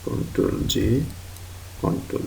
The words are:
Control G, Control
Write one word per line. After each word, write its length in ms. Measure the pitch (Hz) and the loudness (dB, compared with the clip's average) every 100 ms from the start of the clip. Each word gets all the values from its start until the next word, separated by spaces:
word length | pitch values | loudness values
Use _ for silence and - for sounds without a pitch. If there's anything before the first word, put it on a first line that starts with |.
| - | -4
Control 500 | - - - - - - | -2 0 2 2 2 2
G, 20 | - 104 127 160 - - - - - - - | 4 4 4 2 -4 -12 -12 -14 -14 -14 -2
Control 420 | - 90 - - | 0 0 -2 -4